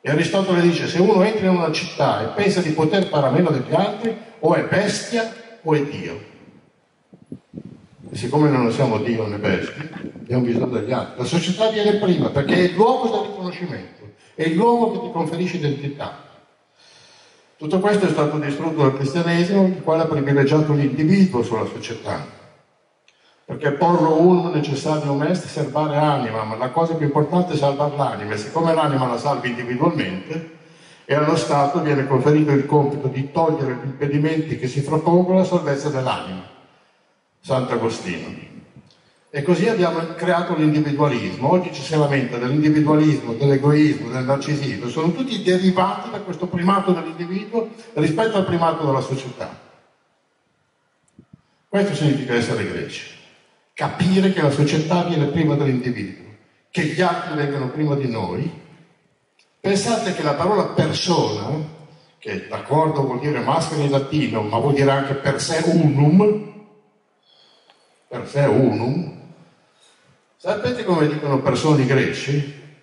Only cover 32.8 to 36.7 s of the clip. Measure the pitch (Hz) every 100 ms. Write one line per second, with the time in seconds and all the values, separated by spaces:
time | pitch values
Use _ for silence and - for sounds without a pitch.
32.8 | 139 - 131 131 139 165 160 147 131 123
33.8 | 139 - 143 147 156 160 151 120 127 139
34.8 | 139 156 - 175 180 185 185 180 151 139
35.8 | 147 131 127 123 - 92 - - _